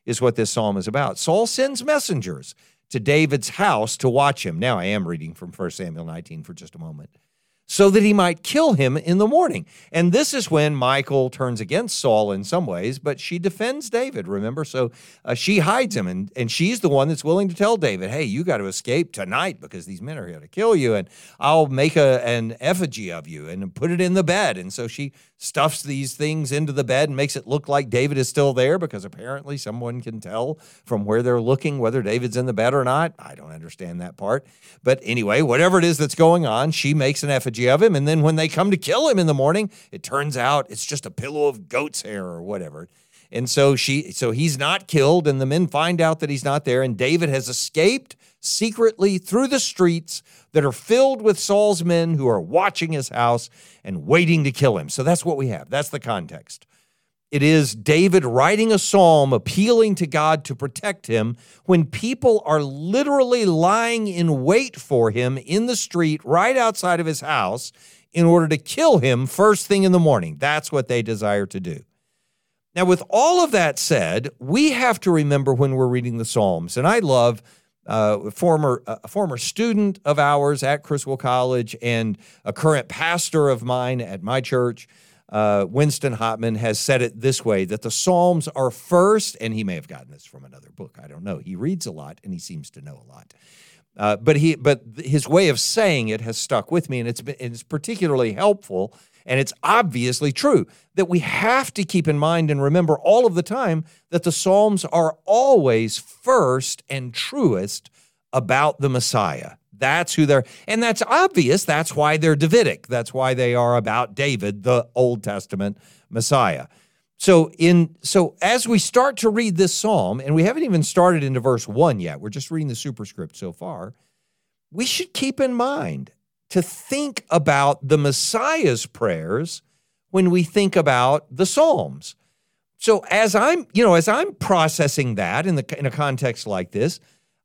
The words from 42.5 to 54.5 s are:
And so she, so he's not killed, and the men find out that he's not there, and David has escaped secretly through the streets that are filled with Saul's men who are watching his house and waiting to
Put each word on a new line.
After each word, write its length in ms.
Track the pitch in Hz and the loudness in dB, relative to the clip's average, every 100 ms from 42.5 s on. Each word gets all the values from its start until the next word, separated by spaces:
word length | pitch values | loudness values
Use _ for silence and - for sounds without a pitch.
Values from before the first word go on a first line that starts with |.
| 101 80 76 87 _ _ _ _ | -8 -10 -14 -20 _ _ _ _
And 160 | 110 127 | -8 -2
so 280 | 147 139 135 | 2 4 4
she, 360 | - 139 - | 0 -4 -4
so 200 | - 123 | -6 -4
he's 260 | 117 160 139 | 0 -2 -2
not 300 | 143 196 - | -2 -4 -2
killed, 400 | 156 135 175 151 | 2 4 4 2
and 120 | 135 | 0
the 60 | 131 | 0
men 220 | 156 175 | 0 0
find 320 | 147 165 170 | 0 0 2
out 200 | 160 160 | 0 0
that 80 | 147 | -4
he's 160 | 139 | -4
not 200 | 139 143 | -2 -2
there, 180 | 139 127 | 0 0
and 140 | 131 104 | 0 0
David 320 | 127 170 160 | 0 0 0
has 200 | 135 117 | -2 -4
escaped 680 | 123 - 156 185 254 - - _ _ | -8 -6 0 2 0 -6 -20 _ _
secretly 800 | - - 226 220 226 196 196 185 | -6 -2 -2 2 0 2 0 0
through 280 | - 220 262 | -2 0 0
the 140 | 269 | 0
streets 600 | - - 180 165 165 - _ _ _ | -2 0 2 0 -6 -16 _ _ _
that 120 | 151 | 0
are 80 | 143 | 0
filled 500 | 117 - 240 269 254 | -2 0 4 4 2
with 160 | 214 185 | 0 0
Saul's 460 | - 202 208 175 | 0 2 2 2
men 300 | 175 170 165 | 0 0 0
who 120 | 156 131 | 0 2
are 140 | 101 | 0
watching 500 | 82 175 196 - 165 | 0 0 0 -2 -4
his 200 | 151 127 | -4 -6
house 380 | 120 120 120 - _ - _ | 0 0 0 -4 _ -20 _
and 200 | - 90 | -12 -8
waiting 380 | 73 165 165 165 | 0 2 4 2
to 80 | 139 | 0